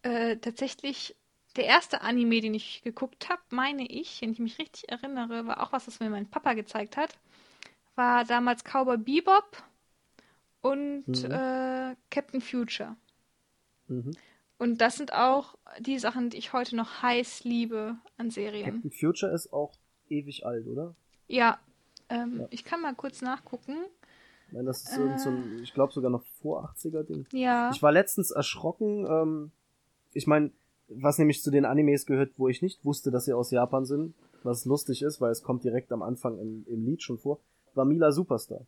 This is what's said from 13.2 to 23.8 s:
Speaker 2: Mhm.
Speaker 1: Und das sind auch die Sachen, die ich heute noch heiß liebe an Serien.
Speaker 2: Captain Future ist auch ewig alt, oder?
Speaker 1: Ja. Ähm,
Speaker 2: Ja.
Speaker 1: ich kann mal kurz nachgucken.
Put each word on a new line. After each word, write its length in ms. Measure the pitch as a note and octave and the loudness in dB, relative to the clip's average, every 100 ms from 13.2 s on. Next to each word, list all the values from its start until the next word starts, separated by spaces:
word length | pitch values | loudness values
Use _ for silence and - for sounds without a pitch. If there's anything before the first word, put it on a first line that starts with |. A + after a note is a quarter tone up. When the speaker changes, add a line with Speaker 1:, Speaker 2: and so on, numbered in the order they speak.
| _ _ _ _ _ _ - | _ _ _ _ _ _ -8
Speaker 2:
Mhm. 240 | B2 A#2+ E3 _ _ _ _ | -6 -6 -12 _ _ _ _
Speaker 1:
Und 220 | A#3+ A#3 | -2 4
das 160 | A3+ A#3+ | 2 2
sind 160 | C#4+ | -4
auch 440 | - B3 C#4 C#4 - - - | 2 4 4 0 -18 -20 -12
die 180 | A#3 C4+ | -6 -2
Sachen, 320 | A3 B3 A#3+ | -2 -2 -4
die 60 | A3+ | -6
ich 160 | - | -4
heute 240 | B3+ B3 A#3 | -4 -2 -4
noch 260 | A3+ - | -6 -2
heiß 400 | B3 A#3+ B3 - | 0 0 -2 -6
liebe 520 | A#3+ A#3 A3+ A3 G#3+ A#3 - - | -2 -2 -2 -4 -6 -8 -14 -8
an 140 | A#3 | -8
Serien. 340 | A3+ G#3 G#3 G#3 | -4 -6 -4 -6
Speaker 2:
Captain 160 | A3+ D#3 | -6 -8
Future 400 | - D#3 F3 G3 | 0 0 0 -2
ist 180 | E3+ - | -2 -4
auch 200 | C#3+ D3 _ _ _ _ | -4 -4 _ _ _ _
ewig 380 | D3 C#3+ C3+ - | -6 -6 -10 -6
alt, 200 | A#2+ A#2 | -6 -6
oder? 260 | B2+ E3+ E3+ _ _ _ | -8 -8 -12 _ _ _
Speaker 1:
Ja. 320 | A#3+ A#3 - _ _ _ - _ | 2 2 2 _ _ _ -20 _
Ähm, 320 | A#3+ A#3+ A#3+ | -8 -6 -8
Speaker 2:
Ja. 40 | A#3 | -10
Speaker 1:
ich 120 | A#3 | -12
kann 160 | - E4+ | -8 -6
mal 140 | D#4 | -4
kurz 280 | B3 C#4 - | -6 -10 -8
nachgucken. 540 | B3+ C4+ - B3 - D4 | -8 -8 -10 -14 -10 -10